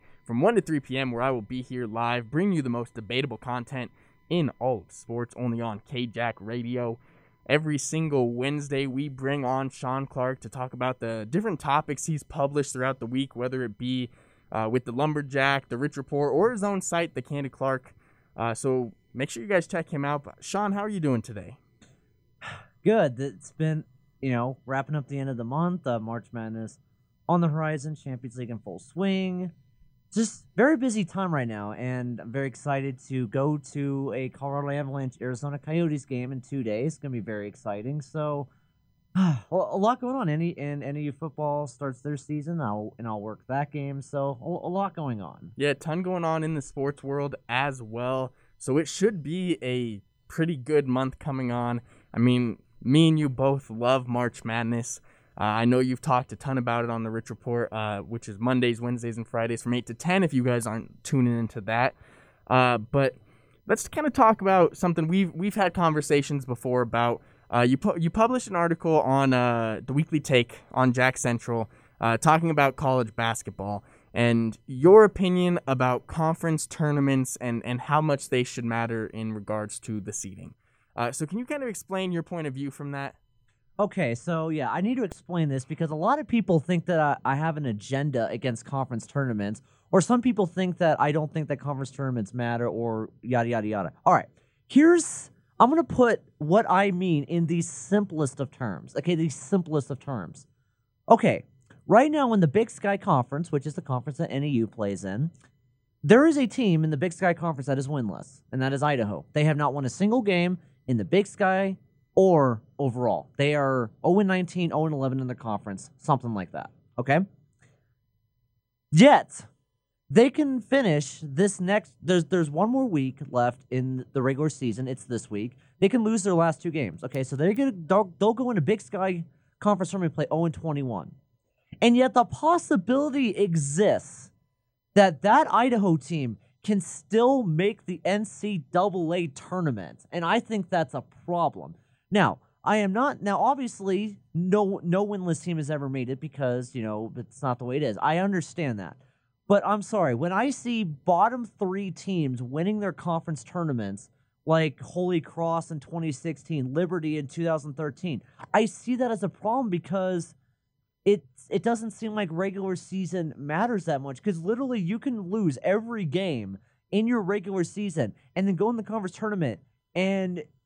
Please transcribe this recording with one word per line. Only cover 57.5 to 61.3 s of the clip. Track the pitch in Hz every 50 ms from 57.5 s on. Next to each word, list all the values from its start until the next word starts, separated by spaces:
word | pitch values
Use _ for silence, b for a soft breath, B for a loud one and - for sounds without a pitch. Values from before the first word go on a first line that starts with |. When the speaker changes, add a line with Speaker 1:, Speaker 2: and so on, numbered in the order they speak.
| 120 120 117 - 107
Speaker 1:
uh, | 110 107 104 104 101
which | 78 90 117 110 - 110
is | 101 98
Mondays, | 117 127 131 123 123 120 117 107
Wednesdays, | 120 120 123 117 120 117 110
and | 117 110
Fridays | - - 117 113 117 117 113
from | - 120 120
eight | 123 -
to | - 117
ten, | - - 170 185 196 185
if | 151 139
you | 127 123
guys | 127 120 120 113
aren't | 110 110 113 - - - - _
tuning | - 147 131 123 120